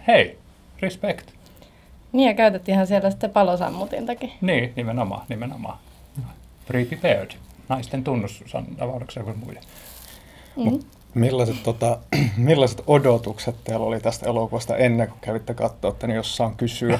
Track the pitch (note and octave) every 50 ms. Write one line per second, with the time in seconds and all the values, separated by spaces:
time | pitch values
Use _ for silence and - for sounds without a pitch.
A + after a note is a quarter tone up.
0 | - A#3 A#3 D#3 G2 - - - - - - _ _ - - - F#3+ F#3 - -
1 | - G3+ - - - - - - - - - - - - - - - - - -
2 | - - - B3+ C4+ A#3+ G3+ A#3 A3+ G#3+ F#3 F3+ F3+ - F#3+ F#3+ F#3+ F3+ G3+ G3
3 | G3 G3 G3 - - G3+ - G#3 G3 F3+ F3+ F3+ F3+ - - F3+ G3 - - -
4 | A#3 A#3 A#3+ A#3+ C4 A3 - - F#3 F#3 E3 A#2+ A#2+ A#2 A#2 B2 A#2+ A2+ A#2 B2
5 | A2+ F#2+ G2+ G#2 - - A#2 G#2+ A#2+ B2 G#2+ A2+ A2+ G#2 - - - - - -
6 | - - - C#3+ A#2+ - - - - - - - - - B2+ B2+ A#2+ - D#3+ -
7 | - E3 G#2+ G2 F#2+ - - - - - - - - - C3 C3 B2 - - C3+
8 | B2+ D3 C3 A#2 G2+ - - - - - - B2 B2 - - - B2+ B2 C3 A#2+
9 | - - - B2+ G#2 G#2+ G#2+ A2 A#2+ - - - - - - - - - - -
10 | - - - - - - - - - - - C#4 A#3 A3 B3+ D4+ - - - -
11 | - - - A#2+ A#2 B2+ C3 B2+ A#2+ A2+ A2 - - A2+ A#2 A2+ A#2 A#2 A#2 -
12 | - - - D3 C#3+ A2 G2 A2 B2 D3 D#3+ C#3+ C3 B2 - - - - D3 C#3+
13 | C3+ C3 A#2 A#2 A#2 G2+ G#2+ - - B2 A#2+ - - - A2+ A2+ A2 A2+ A2+ A2
14 | G#2 A2+ A2 - - A#2 A2+ A#2 A2+ A2 A#2+ A2 - - A#2 A2+ B2+ B2 A#2 A#2
15 | A2+ G#2 - - - G#2 A2 A2 - - B2 B2 A2 A2+ - - - G2+ G#2 -
16 | - A#2+ A2+ A2 A2 - - - A#2+ A2 A2+ - B2 A#2 - - B2 A#2 A#2 A#2+